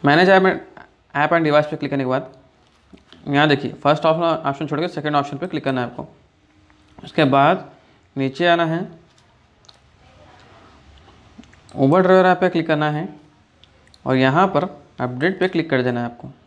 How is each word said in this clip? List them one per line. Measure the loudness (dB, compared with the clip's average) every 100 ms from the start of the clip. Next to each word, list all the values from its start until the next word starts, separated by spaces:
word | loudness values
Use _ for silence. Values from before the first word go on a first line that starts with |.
मैनेज | 4 4 6
ऐप | 4 4
एंड, | -2 -10 -20 -20 _ _
ऐप | -4 0
एंड | 2
डिवाइस | 4 2 0
पे | -4
क्लिक | -6
करने | -4
के | -2
बाद | -4 -6 -20 _ _ _ _ _ -20 _ -18 -4
यहाँ | 0 2
देखिए | 2 -2
फर्स्ट | -4 0 2 0
ऑप्शन, | 0
ऑप्शन | 0 -2 -4 -6 -6
छोड़ | -4
के | -4
सेकंड | -6 -2 -2
ऑप्शन | -4 -8
पे | -8
क्लिक | -6
करना | -4 -4
है | -6
आपको। | -10 -18 _ _ _ _ _ _ _ _ -20
उसके | -8 0
बाद | 2 4 4 2 -6 -20 _ _ _ -6
नीचे | -6 -2 0
आना | 2
है, | 0 -4 -8 -14 _ _ _ _ _ _ _ _ _ _ _ _ -20 -20 -20 -20 -20 _ _ -20 -20 _ _ -20 -20 _ _
Uber | 0 2 4
ड्राइवर | 6 6 4
ऐप | 2
पे | 0
क्लिक | 0 -2
करना | -2 0
है | -4 -8 -14 _ _ _ _ _ _ _ _
और | -4 0
यहाँ | 2 2 2
पर | 0 -4 -10 -20 -8
अपडेट | -8 -4 -4 -2
पे | -4
क्लिक | -2 -2
कर | -2
देना | -2 -4
है | -8
आपको। | -10 -20 -20